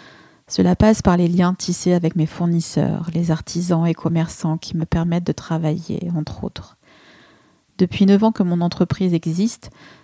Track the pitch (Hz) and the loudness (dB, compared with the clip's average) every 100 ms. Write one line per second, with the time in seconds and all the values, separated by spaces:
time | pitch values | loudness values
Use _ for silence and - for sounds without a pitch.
0 | - - - _ - - 180 180 214 220 | -20 -20 -20 _ -6 0 2 4 4 4
1 | - 175 175 175 180 185 - 190 185 175 | 4 4 4 4 2 0 -4 -2 2 2
2 | 165 165 151 - 170 170 - - - - | 2 0 -2 -2 0 0 0 -2 0 -2
3 | 170 165 170 160 - 170 175 165 165 160 | -4 -2 0 -2 -4 -4 0 2 2 0
4 | 165 165 165 - 165 165 - 165 165 170 | 0 0 -2 -2 -4 -4 -4 -6 -2 0
5 | 170 170 170 151 - 160 160 156 165 - | 0 0 -2 -4 -4 -2 -2 -4 -6 -6
6 | 175 170 151 - - - - _ _ - | -4 -4 -6 -8 -10 -12 -20 _ _ -20
7 | - - - _ _ _ _ - 185 - | -20 -20 -20 _ _ _ _ -2 0 2
8 | 196 196 220 226 180 175 170 - 180 - | 4 6 4 2 0 0 0 0 -2 0
9 | 185 165 165 165 220 - - - - - | 0 0 0 -2 -2 -4 -18 -20 -20 -20